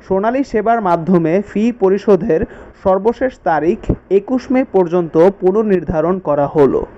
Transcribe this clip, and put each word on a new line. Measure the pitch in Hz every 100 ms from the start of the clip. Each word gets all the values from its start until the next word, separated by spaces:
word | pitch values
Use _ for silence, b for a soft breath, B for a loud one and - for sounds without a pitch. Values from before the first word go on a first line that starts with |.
সোনালী | - 190 214 262
সেবার | 277 214 208 233
মাধ্যমে | 196 170 165 180 160 185
ফি | 202 202 226
পরিশোধের | 233 190 196 226 185 220 160 233 B B -
সর্বশেষ | 196 190 214 233 262 -
তারিখ | 180 156 156 214 - - _
একুশ | 190 202 254 -
মে | 254 262
পর্যন্ত | 190 175 180 165 160 180 196
পুনর্নির্ধারণ | 180 202 220 185 147 160 165 190
করা | 156 147 143
হলো। | 160 135 78 -